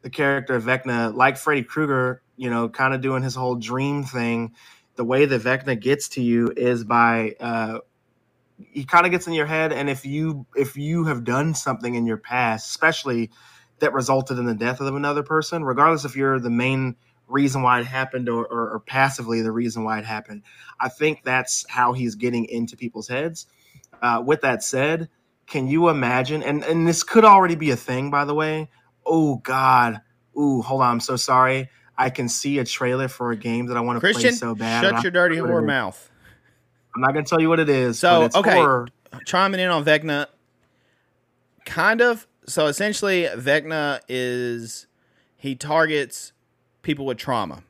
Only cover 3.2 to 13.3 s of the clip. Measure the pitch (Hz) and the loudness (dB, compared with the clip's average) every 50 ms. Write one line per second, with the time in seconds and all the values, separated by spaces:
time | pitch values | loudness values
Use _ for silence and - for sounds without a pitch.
3.2 | 131 131 123 131 127 127 123 120 110 110 123 131 135 143 143 143 139 131 127 123 | -2 -4 -4 -4 -4 -4 -4 -4 -6 -6 -4 -4 -2 -2 -2 -4 -6 -6 -6 -4
4.2 | 117 117 117 117 117 110 _ _ - - - _ _ _ _ - 123 117 127 135 | -2 -2 -2 -2 -4 -6 _ _ -20 -20 -20 _ _ _ _ -6 -2 0 4 4
5.2 | 147 139 135 120 107 127 127 135 135 139 127 110 104 123 139 143 - - - 139 | 4 4 2 0 2 0 0 0 0 -4 -4 -2 0 0 0 0 -2 -10 -4 -2
6.2 | 123 120 117 117 117 113 - - 123 123 123 120 113 104 120 120 120 117 117 113 | 0 2 2 2 2 0 -2 0 0 0 0 -2 -2 0 2 4 4 4 4 2
7.2 | 113 110 104 _ 123 120 117 113 113 110 113 113 - _ _ _ _ _ _ _ | -2 -4 -6 _ -8 -6 -4 -4 -4 -4 -6 -10 -12 _ _ _ _ _ _ _
8.2 | _ _ _ _ _ _ _ _ - _ _ 143 135 131 - 170 175 180 175 175 | _ _ _ _ _ _ _ _ -20 _ _ -12 -6 4 4 4 6 6 0 -2
9.2 | 165 170 170 156 151 151 160 156 160 170 151 123 139 143 139 135 - 139 139 151 | -2 -2 -2 -2 0 0 0 -2 0 0 -2 -2 -2 -4 -4 -6 -6 -8 -4 -4
10.2 | 156 160 156 139 127 _ - 135 139 131 - 139 143 151 165 170 165 160 143 120 | -2 -2 -4 -6 -10 _ -2 -2 -2 -2 -4 -8 -6 -2 -2 0 0 0 -2 -2
11.2 | 117 117 123 131 147 160 156 - - 139 127 113 117 120 123 120 117 117 113 107 | -2 -2 -2 0 0 -2 -2 -4 -4 -4 -6 -4 -4 -4 -2 -2 -2 -2 -4 -4
12.2 | - - 123 127 123 117 113 - - - - - 160 160 160 - - 135 123 117 | -6 -6 -2 -2 0 0 -2 -4 -6 -12 -6 0 0 0 0 0 -4 -4 -2 -2
13.2 | 113 110 | -4 -6